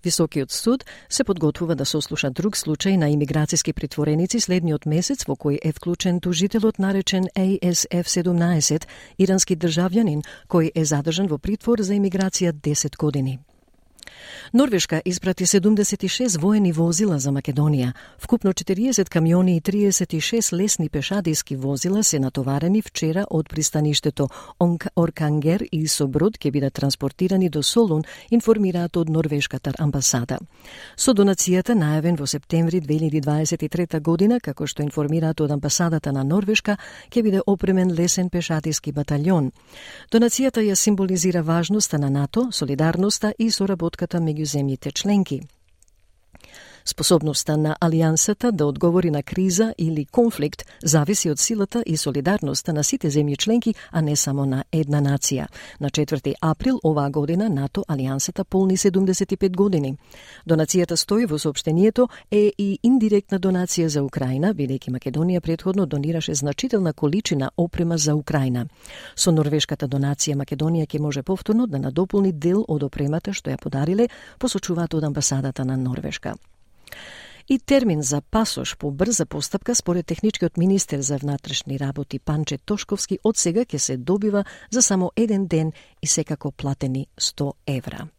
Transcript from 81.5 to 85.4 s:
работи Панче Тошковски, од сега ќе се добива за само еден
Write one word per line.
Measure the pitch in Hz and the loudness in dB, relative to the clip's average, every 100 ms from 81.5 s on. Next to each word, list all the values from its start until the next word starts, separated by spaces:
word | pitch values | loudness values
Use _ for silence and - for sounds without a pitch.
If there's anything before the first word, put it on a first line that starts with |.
| - - 135 | -8 -6 -6
работи | 139 139 143 135 | -4 -6 -8 -8
Панче | - 151 151 139 | -4 -2 -2 -6
Тошковски, | - 208 - 202 - 196 | -4 -6 -4 -6 -4 -2
од | 214 220 | 0 0
сега | 175 175 | 0 0
ќе | 247 147 | -2 -4
се | - 131 | -4 -4
добива | 127 196 107 202 196 - - | -2 0 2 0 -2 -10 -6
за | 233 | 0
само | 240 196 180 - | 2 2 0 0
еден | 226 202 | 0 0